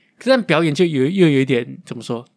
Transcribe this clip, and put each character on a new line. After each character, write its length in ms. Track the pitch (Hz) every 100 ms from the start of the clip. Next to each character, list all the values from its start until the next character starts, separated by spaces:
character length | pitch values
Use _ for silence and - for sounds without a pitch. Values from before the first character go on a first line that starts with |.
| _ -
可 140 | 240
是 100 | 262
表 200 | 175 156
演 100 | 165
就 100 | 143
有， 220 | 175 143 131
又 240 | 196 165
有 120 | 139
一 40 | 135
点， 320 | 123 135 135 -
怎 100 | 117
么 60 |
说， 240 | 113 117 -